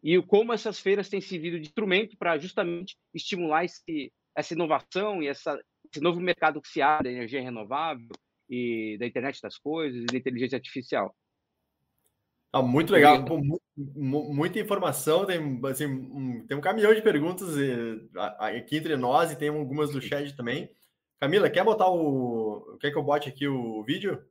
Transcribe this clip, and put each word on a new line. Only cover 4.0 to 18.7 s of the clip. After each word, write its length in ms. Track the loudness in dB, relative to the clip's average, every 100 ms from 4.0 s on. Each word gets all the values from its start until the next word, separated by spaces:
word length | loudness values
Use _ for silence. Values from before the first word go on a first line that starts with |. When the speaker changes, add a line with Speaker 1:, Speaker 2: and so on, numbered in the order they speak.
| -8 _ _
Speaker 1:
essa 200 | -8 -6
inovação 680 | -4 0 0 0 -4 -2 -2
e 40 | -4
essa, 340 | -6 -6 -8 -10 _ _
esse 100 | -2
novo 200 | 0 0
mercado 420 | -2 2 0 0
que 60 | -8
se 120 | 0
abre 300 | 2 2 -2
da 40 |
energia 280 | -6 -6 -6
renovável 680 | -6 -10 -8 -6 -6 -8 -12 -20 _ _ _
e 480 | -6 -4 -4 -4 -6
da 80 | -6
internet 360 | -4 -6 -8
das 160 | -12 -10
coisas 440 | -6 -4 -4 -4
e 40 | -6
da 100 | -4
inteligência 400 | -4 -4 -4 -4
artificial. 580 | -8 -12 -4 -2 -2 _ _ _ _ _ _ _ _ _ _ _ _ _ _
Speaker 2:
Ah, 60 | 0
muito 320 | 2 2 6
legal. 240 | 10 10 10
Speaker 1:
Obrigado. 120 | 4
Speaker 2:
Pô, 140 | -2
mu-, 200 | -2 -4 _ -12
mu-, 580 | -12 -6 -2 -2 -2
muita 260 | -2 0 0
informação, 640 | -2 0 0 0 2 2
tem, 140 | 2 -2 -2 -4 -4
assim, 160 | -2 -2
um, 600 | -4 -8 -8 -6 -6 -6
tem 100 | -4
um 40 |
caminhão 340 | -2 4 6
de 60 | 8
perguntas, 560 | 6 4 0 -2 -4 0
eh, 420 | 0 0 -4 -8 -10
a-, 320 | -6 -6 -4 -6
a-, 100 | -6
aqui 200 | -4